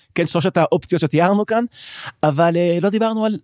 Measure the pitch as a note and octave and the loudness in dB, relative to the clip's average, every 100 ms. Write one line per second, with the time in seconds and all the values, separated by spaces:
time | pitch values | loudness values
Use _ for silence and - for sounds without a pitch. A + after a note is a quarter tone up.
0 | _ - E3 E3+ F3 F3 D#3 D3 - F3 | _ -4 -2 0 0 2 2 0 0 -2
1 | D#3 D3+ F3 G3+ G#3 A3 A#3+ - - - | 0 2 2 0 0 -2 -2 -8 -18 -16
2 | - - D3+ C#3+ E3+ E3+ F3 E3+ G3 G#3+ | -18 -2 0 2 2 2 0 0 0 0
3 | A3 A3 A3 G#3+ | -2 0 -2 -4